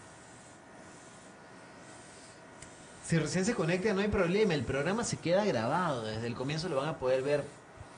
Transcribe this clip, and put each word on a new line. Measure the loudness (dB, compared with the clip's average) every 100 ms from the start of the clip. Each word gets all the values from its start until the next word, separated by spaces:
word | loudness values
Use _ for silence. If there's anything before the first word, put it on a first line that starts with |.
| -18 -18 -20 -20 -20 -20 -20 -18 -18 -18 -18 -18 -18 -18 -18 -18 -18 -18 -18 -16 -16 -18 -18 -18 -18 -16 -16 -16 -18 -14 0
Si | 2
recién | 2 2
se | 2
conecta, | 2 2 2 2
no | 4
hay | 4
problema. | 4 4 6 4
El | 4
programa | 2 0 2 0
se | 0 0
queda | 4 4
grabado. | 4 2 2 2 2 0
Desde | -2 -2 -2
el |
comienzo | -2 -2 -2 0
lo | 0
van | 0
a |
poder | 0 2 4
ver | 4 2 0 -10 -18 -18 -18